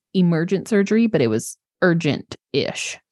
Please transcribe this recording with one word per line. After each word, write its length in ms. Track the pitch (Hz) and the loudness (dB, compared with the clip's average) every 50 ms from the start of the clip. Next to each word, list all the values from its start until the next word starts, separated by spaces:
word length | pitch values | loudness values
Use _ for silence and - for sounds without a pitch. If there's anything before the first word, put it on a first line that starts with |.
| _ _ - | _ _ 0
emergent 560 | 190 180 175 170 156 170 180 196 185 - - | 2 2 2 2 0 0 -2 -2 -4 -2 0
surgery, 380 | 226 202 202 - 214 226 233 | 0 0 2 2 2 2 2
but 160 | 220 220 - 127 | 2 2 2 2
it 60 | 110 | 2
was 280 | 107 117 - - - - _ _ _ _ - | 0 -2 -4 -6 -12 -18 _ _ _ _ 2
urgent-ish. 1160 | 180 170 170 165 151 123 - - - - - _ _ - 143 - - - - - - - - _ _ | 2 2 2 0 0 -2 -2 -6 -12 -18 -20 _ _ -4 -4 -4 -4 -6 -8 -10 -10 -12 -14 _ _